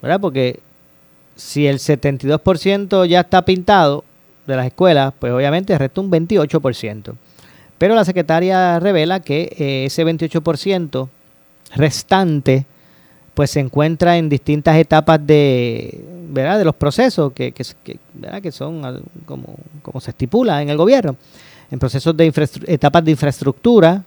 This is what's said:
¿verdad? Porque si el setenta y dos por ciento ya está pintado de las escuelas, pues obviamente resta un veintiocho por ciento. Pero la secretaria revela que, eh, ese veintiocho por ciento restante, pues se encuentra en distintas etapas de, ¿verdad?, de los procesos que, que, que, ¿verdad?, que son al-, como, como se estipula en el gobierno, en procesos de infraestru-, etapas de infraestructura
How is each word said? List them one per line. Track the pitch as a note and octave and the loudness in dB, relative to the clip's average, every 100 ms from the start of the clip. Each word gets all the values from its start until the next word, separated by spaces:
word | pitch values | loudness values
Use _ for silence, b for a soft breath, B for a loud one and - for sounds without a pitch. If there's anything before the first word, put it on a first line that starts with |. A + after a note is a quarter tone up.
¿verdad? | B2 F#3 | -2 -2
Porque | G3+ C3+ B2 - _ _ _ _ _ _ _ _ | -2 -2 -4 -4 _ _ _ _ _ _ _ _
si | - C#3+ D3 | -10 0 0
el | C#3 | 0
setenta | - C#3+ C#3+ C3+ C3+ | 0 0 0 -4 -2
y | |
dos | D3+ | -2
por | - F3 | 0 0
ciento | F#3+ G3+ G3 G3 F3+ | 0 -2 0 2 4
ya | F3 | 2
está | F3 F#3+ | 4 0
pintado | F3+ F#3 F3+ G3+ D3+ C#3+ - _ _ _ - | 2 -2 4 4 4 0 -8 _ _ _ -6
de | C3 | -4
las | B2+ | -4
escuelas, | - F#3 D3+ C3+ - | 2 4 4 0 -4
pues | B2 | -4
obviamente | B2 C#3+ D#3+ G3 F3 | -2 0 -2 -2 -2
resta | C3+ - | -2 -4
un | G3 | -2
veintiocho | E3+ E3 G#3 D3+ E3 | -2 0 0 0 0
por | C#3 A#2 | -2 -4
ciento. | A2+ G#2+ G#2 A#2 b b b b b _ | -10 -12 -16 -20 b b b b b _
Pero | F#3 A3+ | 2 4
la | F3+ | 2
secretaria | F#3 D#3+ E3 F#3 F#3 F3+ E3+ | 0 0 0 2 2 2 2
revela | F#3 F#3 D#3 F#3+ | 0 0 0 -2
que, | - D3 E3+ - | -2 -4 -4 -6
eh, | C#3+ C3+ C3+ | -4 -2 -4
ese | - | -2
veintiocho | E3 E3 E3 E3 | -2 0 -2 -2
por | D#3+ D3+ | -2 -4
ciento | F#3+ F#3+ D#3+ C3 C3 _ _ _ _ _ _ - | -2 -2 -2 -6 -8 _ _ _ _ _ _ 0
restante, | D3+ - - F#3+ F#3 D3+ C3+ C3 C3+ b b b b b b | 0 -2 -2 0 2 0 2 0 0 b b b b b b
pues | - C#3+ | -4 -2
se | D#3 | -2
encuentra | C3 C#3 D#3 E3 F3 E3+ | -4 0 0 2 2 2
en | D#3+ | 2
distintas | C#3+ - D3+ D#3 D#3+ | -2 0 0 4 4
etapas | D#3+ D#3 D3+ D#3+ D3 | 4 2 4 2 4
de, | D3+ C#3+ B2+ A#2+ A#2 - - - F3 E3 | 4 4 2 -2 -6 -10 -14 -18 -18 -8
¿verdad?, | C#3 C3+ G#3 | -4 -2 2
de | |
los | E3+ - | 0 0
procesos | D3 C#3+ B3+ F#3+ C#3+ | -2 2 0 2 -4
que, | B2 B2 | -4 -10
que, | - B2+ - | -8 -14 -14
que, | - - _ | -20 -20 _
¿verdad?, | - - G3+ | -20 -14 -12
que | F#3+ | -12
son | C3+ C#3+ E3 C3+ | -12 -12 -10 -12
al-, | B2+ - - D#3+ | -14 -16 -20 -18
como, | C3+ - - - D3 | -16 -16 -20 -20 -20
como | - B2+ | -14 -12
se | - | -12
estipula | - B2 A#3 B3 D3 | -8 -2 0 0 0
en | D3 | -2
el | D3 | 2
gobierno, | F3+ C4+ F3+ B2+ b b b b b | 4 4 2 -6 b b b b b
en | C3 | -4
procesos | C3+ C3+ E3 D#3+ | -4 -2 -2 2
de | E3 | 2
infraestru-, | D3 D3 - - | 2 -2 -4 -4
etapas | D#3+ C#3+ E3 | 0 2 2
de | D#3+ | 2
infraestructura | D3+ C#3+ C3 C#3 - A#3 A#3 E3 F#3+ | 0 0 -2 -4 -2 2 6 6 2